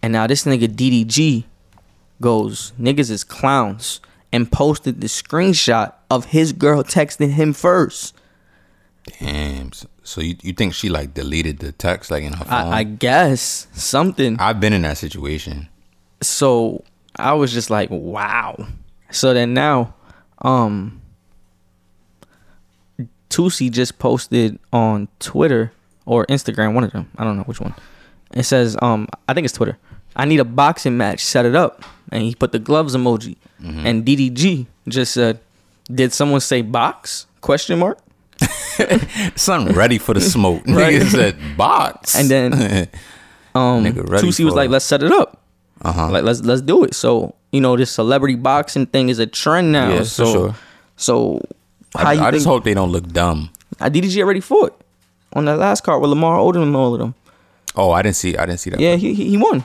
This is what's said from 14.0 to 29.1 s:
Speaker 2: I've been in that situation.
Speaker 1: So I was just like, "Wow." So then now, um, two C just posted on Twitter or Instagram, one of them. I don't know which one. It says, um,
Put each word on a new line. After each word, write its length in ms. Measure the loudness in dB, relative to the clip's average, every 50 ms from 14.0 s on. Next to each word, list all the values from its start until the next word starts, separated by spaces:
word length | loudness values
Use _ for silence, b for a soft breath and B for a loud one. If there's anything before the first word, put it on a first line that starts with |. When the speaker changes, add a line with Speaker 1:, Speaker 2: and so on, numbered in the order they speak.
| 0 0 0 0 -2 -2 0 0
Speaker 2:
I've 200 | -2 -2 0 0
been 120 | 0 2
in 100 | 2 2
that 160 | 0 -2 -4 -6
situation. 680 | -8 -10 -10 -10 -8 -6 -6 -6 -8 -10 -10 -12 -12 -16 -20 _ _ _ _ _ _ _ _ _
Speaker 1:
So 640 | -6 -6 -2 0 2 2 2 2 0 -2 -4 -8 -14 _ _ _ _ _ _
I 160 | -4 -2 0 2
was 180 | 2 0 0
just 180 | -2 -4 -4 -2
like, 200 | -2 -2 -2 -2
"Wow." 680 | -6 -8 -8 -8 -8 -6 -6 -2 -2 -4 -4 -6 -10 -12 -14 -14 -14 -18 -18 -20 -20 _ _ _
So 220 | -6 0 0 2 2
then 200 | 2 2 0 0
now, 400 | 0 2 2 2 0 0 -4 b b b b b b b b b _
um, 580 | -2 0 2 2 2 0 -2 -6 -8 -10 -12 -18 -20 -20 -20 _ _ _ _ -20 _ _ _ _ _ _ _ _ _ _ _ _ _ _ _ _ b b b b b b b b b _ _ _ _ _ _ -14 -14 -14 _ _ _ _
two 220 | -2 0 0 0
C 200 | 0 -2 -4 -2
just 280 | 0 -2 -2 -2 -4 _
posted 600 | -2 0 0 0 -2 -2 0 0 0 0 -2 -8 -12 _
on 360 | -2 0 0 2 0 -2 -4 -8 _ _
Twitter 540 | -16 -8 -2 0 0 2 2 0 -2 -4 _ _ _ _ _ _ _
or 200 | 0 0 0 2
Instagram, 480 | 0 -2 -2 -2 -4 -2 -2 0 0 0
one 100 | 0 -2
of 80 | -2
them. 180 | -4 -8 -10 -10 -10
I 80 | -6 -6
don't 120 | -4 -4
know 80 | -6 -6
which 160 | -8 -10 -8
one. 140 | -8 -10 -10 b b b b b b b b b b b
It 120 | -4 -4 -2
says, 320 | 2 2 2 2 2 0 -2
um, 260 | 0 0 0 0 -2 -8